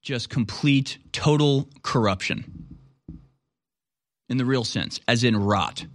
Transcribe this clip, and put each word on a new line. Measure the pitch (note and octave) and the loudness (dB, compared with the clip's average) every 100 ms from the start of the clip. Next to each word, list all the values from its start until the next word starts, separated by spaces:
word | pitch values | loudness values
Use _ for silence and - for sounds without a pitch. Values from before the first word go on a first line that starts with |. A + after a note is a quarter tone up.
Just | - B2 - | -6 -8 -4
complete, | - G#2+ - D3 C#3 C3 - - | -2 -2 0 2 2 0 -10 -10
total | - D3+ D3 D3 C#3 - - | -2 2 4 4 2 -2 -10
corruption. | - B2+ G#2+ F#2+ - - - - - - - _ - - - _ _ _ _ _ _ _ _ _ _ | -2 2 2 0 -4 -6 -8 -16 -18 -20 -20 _ -20 -20 -20 _ _ _ _ _ _ _ _ _ _
In | B2+ | -2
the | B2+ | 0
real | C3 | 0
sense, | A#2+ G2+ - - - | 0 -4 -6 -6 0
as | A#2+ | 2
in | A#2+ G#2+ | 4 2
rot | G2+ G2+ E2+ - - | 2 2 0 -6 -14